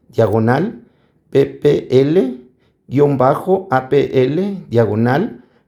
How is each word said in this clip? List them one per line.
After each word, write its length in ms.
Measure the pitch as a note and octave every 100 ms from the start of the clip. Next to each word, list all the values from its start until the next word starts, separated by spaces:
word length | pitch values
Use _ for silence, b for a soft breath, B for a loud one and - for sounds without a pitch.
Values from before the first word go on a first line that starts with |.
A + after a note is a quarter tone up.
| _
diagonal, 720 | - A2 A2 A2+ C3+ G3+ - b b b b _
P 160 | C3+ C#3
P 420 | - D3 C#3 -
L, 480 | B2+ C#3 E3+ B3+ A#3+ - _ _ _ _
guion 300 | B2+ C#3+ C#3
bajo, 520 | C3 C#3+ - F#3+ -
A 180 | C3 C3
P 340 | C#3+ B2+ C3
L, 420 | C3 D3+ G3+ F#3+ -
diagonal, 760 | A2+ A2 G#2+ A#2+ C#3 A#3 - B B